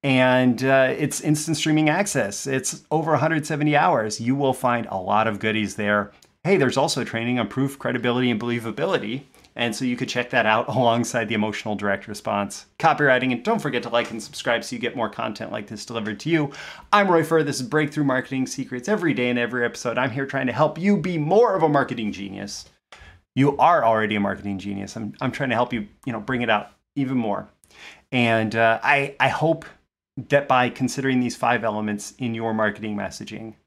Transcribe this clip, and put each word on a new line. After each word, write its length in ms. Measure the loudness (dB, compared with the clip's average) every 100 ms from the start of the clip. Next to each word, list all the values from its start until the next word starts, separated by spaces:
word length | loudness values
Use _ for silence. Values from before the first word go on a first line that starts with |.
And, 580 | 2 4 6 6 4 2
uh, 320 | 4 4 4 2
it's 240 | -4 -2
instant 360 | 0 0 0 -2
streaming 320 | 0 2 2
access. 580 | 0 0 0 -2 -4 -4
It's 380 | -4 -4 -10 _
over 220 | -2 0
a 40 | 2
hundred 260 | 2 0
seventy 300 | -2 -2 2
hours. 460 | 4 4 2 0 -4
You 160 | -2 2
will 180 | 2
find 320 | 0 0 0 -2
a 100 | -6
lot 280 | 0 2 2
of 140 | 0
goodies 340 | -2 0 -2
there. 380 | -2 2 2 0 _ _ _
Hey, 140 | 0 2
there's 180 | 4 2
also 260 | 0 -2
training 380 | -4 -4 -2 -2
on 80 | -2
proof, 280 | -2 -2 -2
credibility, 540 | -4 -2 0 2 2
and 100 | 0
believability. 840 | -2 -4 -4 -4 -2 -2 -2 -8 -10 _ _ -4
And 160 | -4
so 120 | -2 -4
you 100 | -2
could 140 | -2
check 180 | -2 0
that 140 | 2
out 240 | 4 2 2
<laughs> 80 | 2
alongside 520 | 4 2 0 -2 -2
the 40 |
Emotional 400 | -2 -2 -4 -6
Direct 320 | -4 -2 -4 -6
Response 580 | -10 -4 -2 -4 -8 -18 _
Copywriting. 540 | 2 4 4 4 2
And 100 | -2
don't 160 | 0 -2
forget 240 | 0 -4
to 40 | 0
like 220 | 0 0
and 120 | -8
subscribe 400 | -12 -6 0 0
so 140 | -2 -6
you 20 |
get 160 | -6
more 140 | -2 -4
content 420 | -4 -8 -6 -8
like 160 | -8 -10
this 200 | -14 -8
delivered 340 | -6 -6 -6
to 80 | 0
you. 240 | 0 0 -6 -16 -18 2
I'm 180 | 2 6
Roy 140 | 4
Furr. 180 | 4 2
This 140 | 2 -2
is 100 | -2
Breakthrough 380 | 0 0 0
Marketing 420 | 0 0 -2 -4 -4
Secrets. 400 | -6 -8 -8 -4
Every 280 | -2 0
day 160 | 0 0
in 80 | 0
every 260 | -2 0
episode, 320 | -2 -2 -4 -2
I'm 140 | -2
here 160 | -2 -4
trying 200 | -2 -2
to 60 |
help 260 | 2 0 2
you 200 | 2 2
be 180 | 0 -2
more 380 | 2 4 4 4
of 60 |
a 80 | 4
marketing 420 | 4 0 -4 -6
genius. 540 | -6 -10 -10 -10 -12 -16 _ _ -20 -20 -20 _
You 220 | 2 2 6
are 260 | 4 6
already 320 | 4 2 2
a 60 | 0
marketing 380 | -2 -2 -6 -8
genius. 360 | -6 -8 -8
I'm, 200 | -10 -10 -6
I'm 100 | -6
trying 160 | -4 -2
to 80 | 0
help 160 | 0
you, 160 | -2 -8 _
you 80 | -8
know, 80 | -8
bring 220 | -4 -4
it 80 | 2
out 220 | 2 0 _ _
even 220 | -4 -2 0
more. 320 | -2 -4 -6 _ _ -20 -20 -20 _
And, 420 | 0 4 4 2
uh, 240 | 2 4 4
I, 340 | 2 2 0 0
I 100 | 0
hope 360 | 2 0 0 -4 -20 _ _ _ -14 2
that 200 | 2 4
by 200 | 2 2
considering 520 | 0 -4 -2 0 0
these 140 | 0
five 300 | -2 0 2
elements 480 | 0 -2 -4 -4 -8 -8
in 160 | -6
your 180 | -4 -2
marketing 420 | 0 0 0 -6
messaging 600 | -6 -6 -10 -14 -12 -14 -18